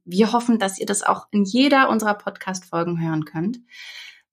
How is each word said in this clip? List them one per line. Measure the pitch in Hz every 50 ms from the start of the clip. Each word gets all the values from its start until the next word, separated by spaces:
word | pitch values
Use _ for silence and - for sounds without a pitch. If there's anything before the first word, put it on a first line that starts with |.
| _
wir | 180 175 196 226 214 240
hoffen, | 233 240 - 226 208
dass | 196 190 190 -
ihr | -
das | - 202 - -
auch | - - - - -
in | - 208 202
jeder | 190 190 247 269 285 277 269 262 -
unserer | 220 220 208 214 202
Podcast-Folgen | 208 - 196 190 - - 190 185 185 - - - 170 170 175 175 165
hören | 165 160 160 156 156
könnt. | - - 160 165 208 254 - - _ - - - - - - - - - _ _ _